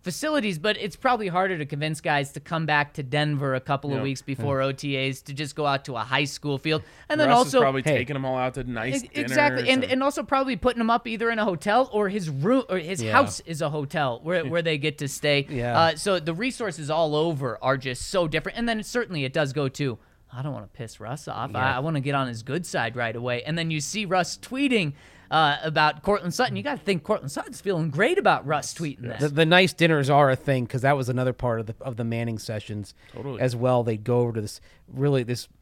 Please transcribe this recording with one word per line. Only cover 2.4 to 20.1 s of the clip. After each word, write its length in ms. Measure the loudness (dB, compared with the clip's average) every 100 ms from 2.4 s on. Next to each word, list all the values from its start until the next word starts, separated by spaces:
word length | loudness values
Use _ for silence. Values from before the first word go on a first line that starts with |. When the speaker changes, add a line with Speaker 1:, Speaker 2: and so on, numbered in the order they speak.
Speaker 1:
come 240 | -6 -4
back 300 | 2 2 2
to 80 | -4
Denver 540 | -2 0 0 0 0 -2
a 40 |
couple 300 | -2 -4 -2
of 60 | -2
Speaker 2:
Yeah. 60 |
Speaker 1:
weeks 180 | -2 -4
before 400 | -6 -4 -2 0
O 80 | -2
T 260 | -2 -4 -2
As 240 | -2 -4
to 120 | -8
just 220 | -8 -8 -2
go 100 | 0
out 180 | 0 -4
to 100 | -6
a 40 |
high 200 | -2 0 0
school 320 | -2 -4 -4
field. 260 | 0 -2 -4 -14 -4
And 120 | 2
then 80 | 6
Speaker 2:
Russ 100 | 6
Speaker 1:
also 200 | 6 4
Speaker 2:
is 40 |
probably 200 | 4 2
Speaker 3:
Hey. 160 | 2 2
Speaker 2:
taking 160 | 0
them 100 | -4
all 120 | -2 0
out 160 | -2
to 80 | -2
nice 400 | -6 -4 -2 -4
Speaker 1:
Ex-, 60 | -4 -6
exactly, 440 | -2 2 4 2
Speaker 2:
dinners 100 | 2
Speaker 1:
and, 80 | 2
Speaker 2:
and 100 | 2
Speaker 1:
and 80 | 0
also 180 | 0 -2
probably 320 | -2 0 0
putting 240 | 0 0 0
them 120 | 2
up 180 | 0 0
either 200 | -4 -2
in 100 | 0
a 40 |
hotel 440 | 0 0 2 2 4
or 160 | 0 0
his 220 | -2 -4
room 320 | -2 2 2 2
or 100 | -4
his 240 | -4 -4
Speaker 3:
Yeah. 80 | 2
Speaker 1:
house 280 | 4 4 0 -8
is 140 | -6
a 100 | -4
hotel 500 | -4 -4 -2 -2 -2
where, 220 | -2 -2
Speaker 3:
<laughs> 0 |
Speaker 1:
where 160 | 0 -2
they 140 | 0 0
get 220 | -2 -2
to 100 | -6
stay. 380 | -2 2 2 2
Speaker 3:
Yeah. 300 | -2 0 4
Speaker 1:
Uh, 180 | 4 2
so 240 | 0 0
the 140 | 0
resources 560 | -4 -4 -4 -6 -6 -2
all 240 | 2 2 2
over 420 | 2 0 -4 -2
are 160 | 0 0
just 300 | -2 -6 -2
so 200 | 0 2
different. 300 | 0 -2 -4
And 100 | -2
then 140 | -2
certainly 420 | -4 -4 -4 -4
it 80 | -2
does 220 | 0 -2
go 140 | 0 -4
to, 300 | -2 -4 -4 _